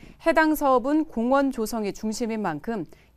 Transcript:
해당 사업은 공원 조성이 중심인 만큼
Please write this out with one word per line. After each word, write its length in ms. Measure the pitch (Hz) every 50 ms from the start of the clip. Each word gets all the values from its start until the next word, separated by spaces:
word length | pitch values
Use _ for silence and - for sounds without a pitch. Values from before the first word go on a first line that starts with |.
| - - - - -
해당 280 | 330 311 320 320 311 311
사업은 520 | 285 302 269 262 254 220 277 302 311 302
공원 440 | - - 233 226 247 262 277 277 269
조성이 420 | 247 - 220 214 - 226 214 196
중심인 480 | 175 - - 214 214 - 247 214 226 220
만큼 440 | 208 180 151 143 - - 233 208 156 - - - _ _ _